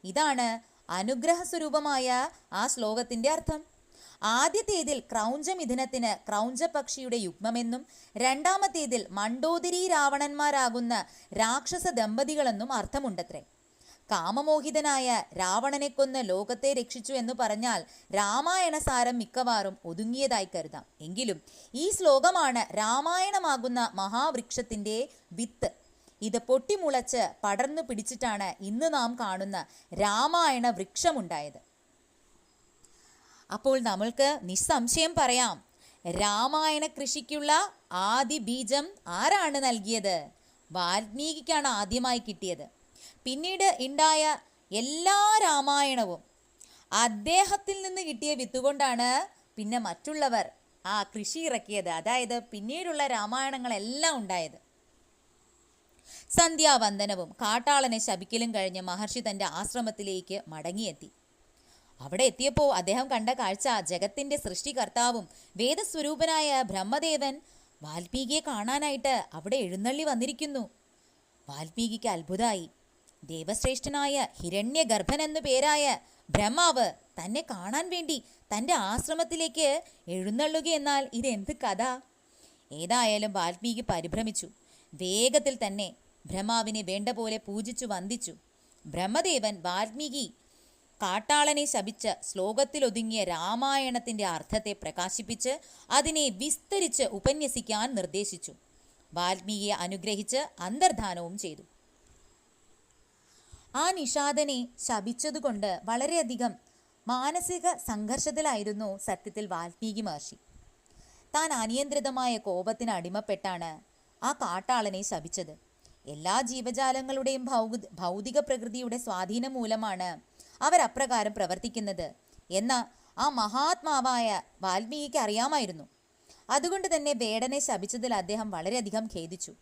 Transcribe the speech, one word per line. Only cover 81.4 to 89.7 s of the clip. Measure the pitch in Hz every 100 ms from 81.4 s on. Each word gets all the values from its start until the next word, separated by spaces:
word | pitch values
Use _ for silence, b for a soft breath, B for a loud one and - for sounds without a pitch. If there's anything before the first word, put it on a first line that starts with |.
| 196 302
കഥ? | 233 190 254 254 - _ b b b b b
ഏതായാലും | 143 170 240 226 208 208
വാൽമീകി | 196 170 175 233 226 240
പരിഭ്രമിച്ചു. | 175 165 185 220 - - _ b b b
വേഗത്തിൽ | 147 185 202 247 285 285
തന്നെ | 254 208 196 190 - _ _
ബ്രഹ്മാവിനെ | 139 190 202 233 220 220
വേണ്ട | 185 196 208
പോലെ | 226 226 220
പൂജിച്ചു | - 202 214 240 247
വന്ദിച്ചു. | 190 190 240 - 156 _ _ b b
ബ്രഹ്മദേവൻ | - 147 190 262 359 285 214 202
വാൽമീകി | 175